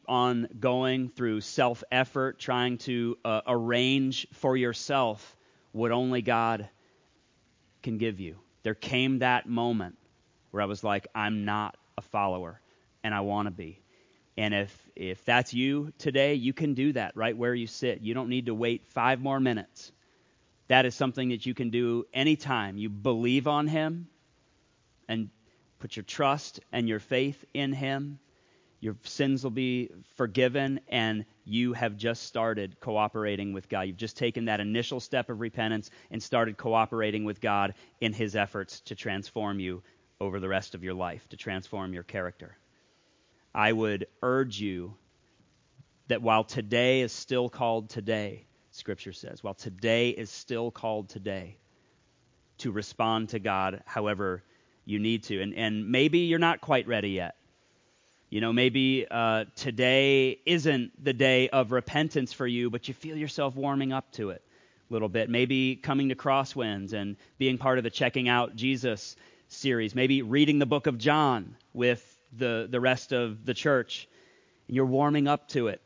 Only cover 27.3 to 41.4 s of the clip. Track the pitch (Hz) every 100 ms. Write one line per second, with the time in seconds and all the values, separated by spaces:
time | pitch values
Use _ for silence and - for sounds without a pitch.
27.3 | 139 - 139 139 139 139 139 143 143 _
28.3 | _ _ _ _ _ 110 107 - - 139
29.3 | 135 131 117 127 123 123 87 - - 120
30.3 | 98 127 135 135 135 - 123 113 107 107
31.3 | _ - 110 123 117 120 104 117 117 -
32.3 | 120 113 107 98 - - 107 107 110 107
33.3 | 98 101 98 - 101 95 90 113 - 120
34.3 | 117 113 107 104 113 117 131 - 135 117
35.3 | 110 113 113 110 110 104 - - 113 -
36.3 | 123 113 104 120 113 110 113 107 107 104
37.3 | 101 113 101 98 98 - _ 113 107 110
38.3 | 107 98 104 95 - - 104 117 98 98
39.3 | 113 107 101 92 90 - _ _ - 98
40.3 | 95 95 95 95 92 92 92 90 87 -
41.3 | 95